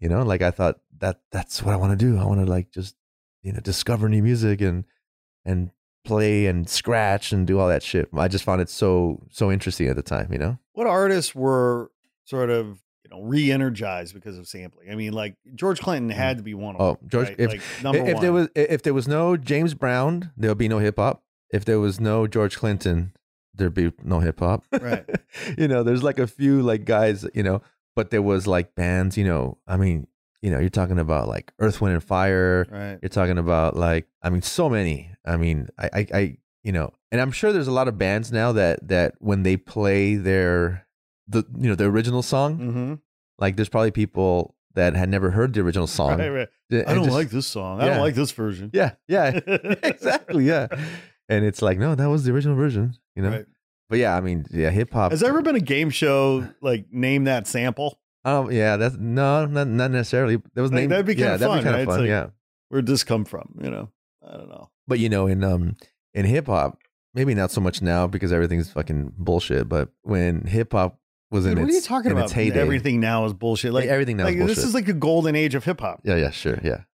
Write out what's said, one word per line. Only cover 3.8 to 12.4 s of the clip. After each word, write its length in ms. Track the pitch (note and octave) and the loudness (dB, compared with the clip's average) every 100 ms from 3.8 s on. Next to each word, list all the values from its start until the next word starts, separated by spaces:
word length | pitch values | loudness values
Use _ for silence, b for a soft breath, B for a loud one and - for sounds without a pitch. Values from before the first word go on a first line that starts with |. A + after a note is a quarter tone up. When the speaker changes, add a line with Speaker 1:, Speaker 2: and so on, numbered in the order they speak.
| - A#2 A2 | -2 0 2
Speaker 1:
new 140 | G#2+ | 2
music 380 | G#2+ A#2+ A2 G2+ | 2 2 2 2
and, 240 | G2 F2 G2 _ _ _ _ _ | 0 -2 -6 _ _ _ _ _
and 260 | F2+ F#2 F2+ - _ _ | -4 -2 -2 -8 _ _
play 420 | - G#2+ G#2+ G#2 G2+ | -2 0 2 4 2
and 220 | F2 E2+ | 0 -2
scratch 640 | - - A#2 G#2 G2 - | -4 0 0 2 0 0
and 140 | G2+ F2+ | 0 2
do 120 | F#2+ | 2
all 100 | F#2 | 4
that 140 | D2+ | 2
shit. 260 | - F#2 - C#2+ | 0 -2 -2 0
I 120 | F2+ | -2
just 160 | F#2+ | 0
found 160 | - F#2 | 0 0
it 80 | F2 | 0
so, 520 | - G2+ F2+ E2+ C#2 - | 0 2 4 2 -2 -8
so 200 | - G2+ | -2 0
interesting 360 | G2 - - C2 | 0 -2 -2 -2
at 80 | C2 | -2
the 60 | |
time, 300 | - A#1 - | -4 -6 -4
you 60 | C2+ | -4
know? 200 | D#2 B2+ _ | -4 -6 _
Speaker 2:
What 140 | - A#3 | -4 0
artists 480 | F#3 G3 F#3+ D3+ | 2 2 2 -2
were 560 | C3+ C3 C3 B2 A#2+ A#2 _ _ _ | -2 0 2 2 0 -4 _ _ _
sort 240 | - C3 | -10 -4